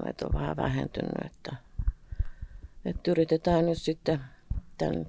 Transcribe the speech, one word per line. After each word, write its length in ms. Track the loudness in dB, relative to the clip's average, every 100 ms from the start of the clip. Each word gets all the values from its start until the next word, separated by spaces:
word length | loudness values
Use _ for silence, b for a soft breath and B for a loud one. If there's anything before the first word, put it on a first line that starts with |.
meitä 220 | -4 -4 0
on 160 | 0
vähän 160 | 0 0
vähentynyt, 680 | 0 0 -2 -2 -4 -2 -6
että, 300 | -10 -10 -10 -8 -2 B B B B B B B B B B -6
että 260 | -2 2
yritetään 540 | 4 4 4 4 4 4
nyt 120 | 2
sitten 420 | 0 -2 0 0 -2 B B B -6 -4
tän 280 | -2 -2